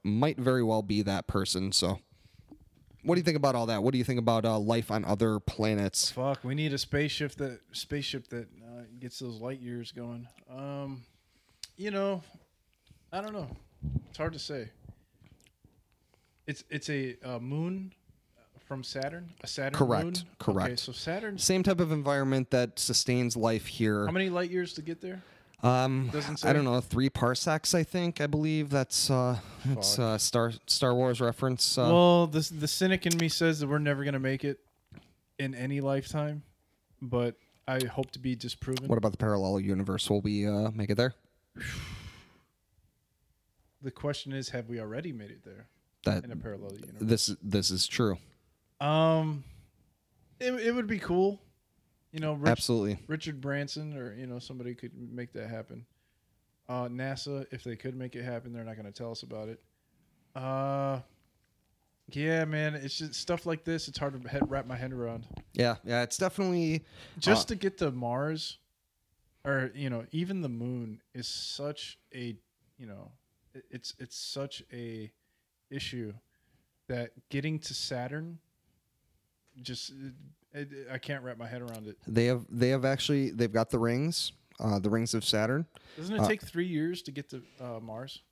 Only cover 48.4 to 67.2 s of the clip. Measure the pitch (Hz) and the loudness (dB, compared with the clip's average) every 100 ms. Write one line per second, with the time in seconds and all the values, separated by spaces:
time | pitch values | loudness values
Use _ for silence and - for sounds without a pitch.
48.4 | _ _ _ - 143 156 160 160 156 147 | _ _ _ -4 2 6 6 6 2 -2
49.4 | - - - _ _ _ _ _ _ - | -8 -18 -20 _ _ _ _ _ _ -4
50.4 | 254 247 226 247 214 208 - 180 196 202 | -2 0 2 2 0 -2 2 4 4 0
51.4 | _ _ _ _ _ _ _ 156 156 151 | _ _ _ _ _ _ _ -4 -2 2
52.4 | 139 117 - 117 101 95 - 156 156 139 | 4 4 2 2 2 -2 -4 -6 -6 -6
53.4 | 139 143 143 156 151 143 120 110 127 120 | -4 -4 -4 -6 -8 -8 -10 -10 -10 -10
54.4 | - 131 123 120 120 - 120 120 120 110 | -10 -10 -10 -8 -12 -12 -12 -10 -10 -10
55.4 | 110 113 117 117 120 _ _ _ _ _ | -8 -8 -10 -14 -18 _ _ _ _ _
56.4 | _ _ - 123 123 123 135 135 143 139 | _ _ -8 -6 -4 -4 -6 -6 -6 -8
57.4 | 131 127 123 113 135 127 127 123 123 117 | -8 -10 -10 -8 -8 -8 -8 -8 -8 -8
58.4 | 123 117 113 110 101 - 117 113 127 110 | -8 -10 -10 -12 -12 -10 -10 -10 -10 -10
59.4 | 110 113 _ _ _ _ _ _ _ 135 | -10 -12 _ _ _ _ _ _ _ -8
60.4 | 131 135 139 139 139 131 - _ _ _ | -4 -2 0 0 -2 -4 -8 _ _ _
61.4 | _ _ _ _ _ _ - 143 156 165 | _ _ _ _ _ _ -10 -2 2 2
62.4 | 160 151 151 151 135 - 156 - - 170 | 2 0 -2 -2 -6 -6 -6 -6 -2 -2
63.4 | 175 160 165 165 156 - 143 131 120 139 | -2 -4 -2 -4 -4 -4 -4 -4 -4 -2
64.4 | 135 135 123 123 131 127 117 117 113 - | 0 -2 -4 -6 -6 -4 -6 -6 -10 -16
65.4 | - - 120 113 107 120 120 - 185 202 | -4 2 2 2 0 0 0 0 0 0
66.4 | 185 175 165 156 - - - - | 0 2 2 0 -4 -18 -18 0